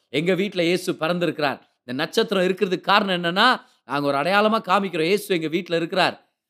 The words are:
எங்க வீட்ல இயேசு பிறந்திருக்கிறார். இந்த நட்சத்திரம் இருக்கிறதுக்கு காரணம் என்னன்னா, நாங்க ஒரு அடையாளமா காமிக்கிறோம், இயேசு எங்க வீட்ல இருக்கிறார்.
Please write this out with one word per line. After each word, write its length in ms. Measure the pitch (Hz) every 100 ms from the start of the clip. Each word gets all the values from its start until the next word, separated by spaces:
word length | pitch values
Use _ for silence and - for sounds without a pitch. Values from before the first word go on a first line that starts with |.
| _
எங்க 240 | 131 170
வீட்ல 300 | 180 202 180
இயேசு 300 | 170 180 180
பிறந்திருக்கிறார். 680 | 151 160 175 170 151 147 123 _ _
இந்த 260 | - 127
நட்சத்திரம் 400 | 165 - 220 196
இருக்கிறதுக்கு 380 | 180 190 202 180
காரணம் 420 | - 202 202 180
என்னன்னா, 380 | 175 180 240 226 - _ -
நாங்க 220 | 139 143
ஒரு 100 | 139
அடையாளமா 440 | 160 202 214 220
காமிக்கிறோம், 440 | 214 196 196 170 160
இயேசு 300 | 202 196 180
எங்க 120 | 160
வீட்ல 280 | 165 - 170
இருக்கிறார். 520 | 165 180 156 104 _ _ _